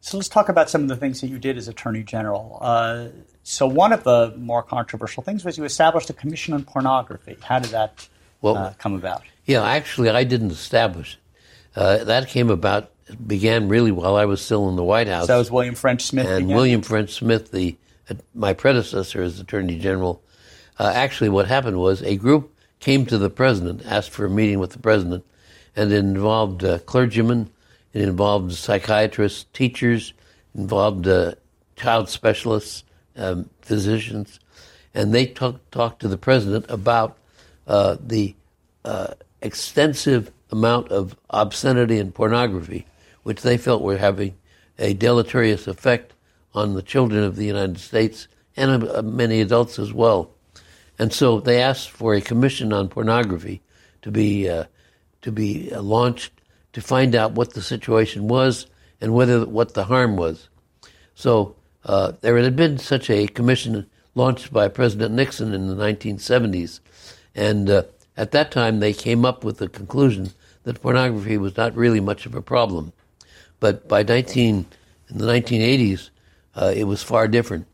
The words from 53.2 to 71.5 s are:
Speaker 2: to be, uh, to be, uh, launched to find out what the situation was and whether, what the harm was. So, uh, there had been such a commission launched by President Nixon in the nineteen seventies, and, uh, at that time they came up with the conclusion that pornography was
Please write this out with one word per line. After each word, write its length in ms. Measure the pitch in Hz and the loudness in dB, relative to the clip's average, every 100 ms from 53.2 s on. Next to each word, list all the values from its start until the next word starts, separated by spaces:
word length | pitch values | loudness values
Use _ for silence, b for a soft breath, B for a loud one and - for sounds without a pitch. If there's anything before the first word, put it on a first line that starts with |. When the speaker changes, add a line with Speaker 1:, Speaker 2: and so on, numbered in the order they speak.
| 113 87 - 95 _ b b b | 0 -4 -8 -14 _ b b b
Speaker 2:
to 80 | - | -6
be, 400 | 107 107 101 95 | 0 0 0 -2
uh, 140 | 85 78 _ _ _ _ _ | -4 -6 _ _ _ _ _
to 100 | - | -10
be, 400 | 107 107 98 - | -4 -4 -4 -8
uh, 80 | 87 | -10
launched 500 | 101 110 120 120 - _ _ _ _ | 0 2 2 0 -10 _ _ _ _
to 80 | - | -16
find 320 | - 131 131 | -2 2 4
out 200 | 117 110 | 4 2
what 200 | 110 120 | 0 -2
the 80 | - | -4
situation 680 | 95 120 - 113 110 - 104 | -8 -8 0 2 2 -2 0
was 380 | 123 131 117 - b b b | 2 2 0 -6 b b b
and 140 | 110 | 0
whether, 320 | 117 127 120 113 | 2 4 4 0
what 300 | 107 117 - | 0 -2 -2
the 80 | |
harm 340 | 98 127 123 98 | 0 2 2 2
was. 320 | 82 78 - _ _ _ b b b | -2 -4 -14 _ _ _ b b b
So, 420 | _ 131 117 98 - _ _ - | _ 2 2 2 -6 _ _ -2
uh, 280 | 98 95 - | 0 0 -2
there 140 | 113 120 | 2 4
had 160 | 123 127 | 4 2
been 240 | 165 139 | 2 0
such 320 | - 135 - | -2 -4 0
a 160 | 104 104 | 0 0
commission 580 | - 120 127 - 107 98 _ _ - | 0 2 2 0 -6 -8 _ _ -2
launched 360 | 127 120 - | 0 0 -2
by 180 | 107 101 | 0 0
President 440 | 101 123 104 110 | 2 0 0 -2
Nixon 400 | 113 135 - 110 | 0 -2 -2 -6
in 140 | 98 95 | -4 -4
the 80 | 95 | -2
nineteen 420 | 104 104 107 101 | -2 -2 -6 -8
seventies, 640 | - 110 113 92 85 - B B B B B - | 0 2 2 -2 -6 -10 B B B B B -4
and, 340 | 104 104 98 | 0 0 4
uh, 140 | 101 90 _ _ - | 2 2 _ _ -8
at 140 | 110 | 0
that 180 | 147 151 | 0 0
time 300 | - 113 110 | 0 0 2
they 260 | 107 107 - | 0 -2 0
came 160 | 117 | 2
up 200 | 123 127 | 2 0
with 140 | 110 107 | -6 -6
the 100 | 90 | -8
conclusion 600 | - 98 127 139 101 95 - b b | -10 -8 2 2 2 -6 -12 b b
that 180 | - 120 | -10 -6
pornography 560 | 127 127 127 110 104 110 | 0 2 2 -2 -2 -2
was 180 | 98 | -2